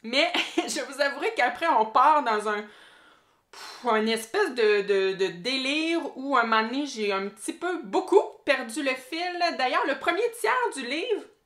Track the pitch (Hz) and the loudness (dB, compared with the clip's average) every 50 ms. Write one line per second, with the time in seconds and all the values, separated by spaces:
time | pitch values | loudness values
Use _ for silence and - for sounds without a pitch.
0 | _ 220 240 269 311 - - 339 339 - - - 320 - - 294 254 233 269 262 | _ -2 0 2 2 2 2 -2 -2 0 -2 -2 -2 -2 -4 -6 -6 -6 -2 0
1 | 285 277 - 277 320 453 - - 240 247 - - 330 330 311 233 220 220 220 247 | 0 0 0 0 -2 -2 0 2 0 0 0 0 0 2 4 4 2 4 4 6
2 | 254 294 311 302 262 240 220 208 208 214 208 208 214 214 - - - - - - | 6 8 6 6 4 2 0 0 0 -2 -2 -4 -6 -10 -16 -20 -20 -20 -20 -20
3 | - - _ _ _ _ _ _ _ _ - - - - - - - 247 220 214 | -20 -20 _ _ _ _ _ _ _ _ -20 -20 -18 -18 -18 -8 -2 0 2 2
4 | 214 220 226 226 220 - - 392 415 349 247 247 226 214 208 208 196 185 202 196 | 2 2 0 -2 -4 -4 0 0 0 0 2 2 4 4 4 4 2 2 2 2
5 | 190 190 190 175 196 185 170 175 175 240 262 269 262 262 285 311 320 330 339 339 | 2 0 0 0 -2 -2 -2 -4 -6 -4 -4 -2 -2 -2 -2 -2 -2 -2 -2 -2
6 | 294 277 - - 262 277 277 247 226 220 226 220 220 226 247 277 294 277 247 220 | -4 -6 -10 -8 -6 0 2 2 2 2 2 0 0 0 -2 -4 -6 -6 -6 -4
7 | 214 202 196 196 196 202 202 - - - 330 - - 349 370 349 294 190 196 349 | -4 -2 -2 -2 -4 -6 -8 -10 -10 -10 -10 -6 -4 -4 -4 -4 -8 -2 -2 -2
8 | - - 349 392 - - - - _ - 277 254 254 226 - 311 294 269 254 254 | 0 6 6 4 4 4 -8 -10 _ 0 0 0 0 -8 -6 -4 -2 -2 -4 -4
9 | - - - 330 349 359 349 349 349 339 294 233 262 254 285 349 - 330 277 - | -6 -10 -6 -4 -4 -4 -2 0 0 0 0 0 -2 0 0 0 0 0 -2 -2
10 | - - 339 359 453 480 466 - - 427 466 508 494 453 - 277 254 240 269 320 | -2 -2 0 0 -2 -2 -4 -2 -2 0 0 2 0 -2 -4 -4 -6 -4 -4 -4
11 | 392 508 440 320 262 - _ _ _ | -2 -2 -4 -4 -4 -12 _ _ _